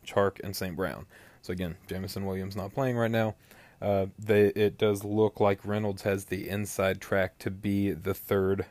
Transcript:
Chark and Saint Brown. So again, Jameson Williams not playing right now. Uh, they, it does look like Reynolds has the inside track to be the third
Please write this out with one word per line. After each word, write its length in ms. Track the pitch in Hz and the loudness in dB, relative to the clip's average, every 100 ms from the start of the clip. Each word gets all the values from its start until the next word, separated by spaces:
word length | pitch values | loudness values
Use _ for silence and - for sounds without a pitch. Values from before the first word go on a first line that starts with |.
| - | -4
Chark 320 | - 101 - | 2 2 0
and 120 | - 95 | -8 -6
Saint 200 | 95 82 | -6 -4
Brown. 300 | 90 58 - - - - | -4 -6 -12 -20 -20 -16
So 100 | - | -8
again, 220 | 90 90 80 - | -6 -6 -6 -10
Jameson 380 | 95 95 - 98 | -8 -6 -6 -6
Williams 300 | 95 95 98 | -4 -6 -8
not 180 | 95 | -6
playing 240 | 120 131 120 | -2 -2 0
right 140 | 117 | 2
now. 240 | 113 110 - _ - - _ | 2 0 -2 _ -20 -20 _
Uh, 240 | 101 98 95 - | 0 2 0 -4
they, 300 | 107 104 101 | 2 6 6
it 300 | - 104 - | 6 2 2
does 260 | 110 101 | 2 0
look 380 | 101 104 107 - | 0 2 2 4
like 240 | 104 101 98 | 2 2 -2
Reynolds 380 | 104 107 101 | -2 -2 -2
has 220 | 107 98 95 | -2 -2 -2
the 220 | 95 - | -6 -4
inside 540 | 101 104 - 95 95 | -4 -4 -2 0 0
track 360 | - 98 92 - | -2 0 0 -2
to 120 | - | -8
be 400 | 95 104 101 101 | -4 0 2 2
the 220 | 80 95 | 0 -4
third 520 | 95 - 101 95 98 98 | -4 0 2 4 2 -2